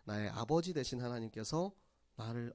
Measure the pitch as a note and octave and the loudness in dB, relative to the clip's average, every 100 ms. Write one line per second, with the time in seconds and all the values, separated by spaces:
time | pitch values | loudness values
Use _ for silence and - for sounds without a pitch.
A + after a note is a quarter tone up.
0 | - G#2 G#2 A2 A#2 D#3+ E3+ D#3 B2 B2 | -4 0 0 0 4 4 4 0 0 0
1 | B2 A#2+ A2+ A2 G#2+ D#3 G3 - _ _ | -2 -2 -4 -4 -2 0 0 -4 _ _
2 | _ - A2+ A#2+ A#2 | _ -8 -4 -4 -4